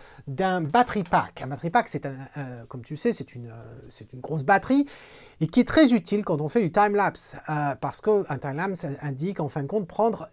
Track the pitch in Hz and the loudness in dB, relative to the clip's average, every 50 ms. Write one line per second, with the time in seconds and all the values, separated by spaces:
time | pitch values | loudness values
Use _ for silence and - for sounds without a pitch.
0 | - - - - - - 135 127 190 190 185 180 165 143 156 233 247 240 - 214 | -14 -20 -20 -18 -12 -10 -4 -2 0 0 2 0 0 2 4 4 4 4 2 -4
1 | 185 - - 175 117 - - - - 131 143 135 - 170 170 240 226 - - 147 | -2 2 2 2 2 0 -6 -10 -8 -8 -8 -6 -4 0 2 2 2 0 -4 -6
2 | - 143 135 131 135 131 - 151 139 131 123 120 117 - - 127 113 - 156 147 | -6 -6 -8 -8 -12 -12 -10 -8 -8 -8 -8 -12 -14 -14 -14 -14 -12 -10 -8 -2
3 | - 240 226 - 135 - - 123 120 117 113 117 117 113 - - - 117 - - | 0 0 0 -2 -4 -14 -14 -16 -14 -14 -16 -16 -18 -18 -18 -18 -20 -20 -20 -20
4 | 110 - - 127 123 - 147 160 135 139 196 196 - - 254 285 285 285 - - | -20 -18 -16 -14 -8 -4 -4 -2 2 4 4 4 4 4 4 4 4 2 -2 -18
5 | - - - - - - - - 165 160 - - 240 - - - 320 262 240 220 | -20 -20 -20 -20 -20 -14 -6 -4 -2 0 4 2 2 4 6 6 8 8 6 4
6 | 170 - - 208 202 - 180 143 151 151 - 240 220 165 - 208 208 208 208 202 | 2 2 -2 -2 0 0 0 0 0 0 2 2 2 2 4 4 4 4 4 4
7 | 196 180 175 - - - - - - - 160 151 147 143 135 - - 139 - - | 2 2 0 -4 -10 -14 -14 -14 -8 -6 -4 -2 -2 -2 -2 -2 -4 -6 -6 -4
8 | - 214 214 202 190 - 151 127 - 143 135 147 175 196 190 175 - 151 139 139 | 0 2 2 2 2 0 -4 -6 -4 -6 -4 -4 -4 -4 -4 -4 -6 -8 -8 -6
9 | - 147 139 127 147 185 196 - 170 139 - 156 139 139 185 220 202 165 - - | -6 -6 -6 -4 -4 -4 -2 -2 -4 -4 -4 -4 -4 -2 -2 -4 -4 -4 -2 0
10 | 208 233 214 175 - - | 2 2 0 -2 -8 -14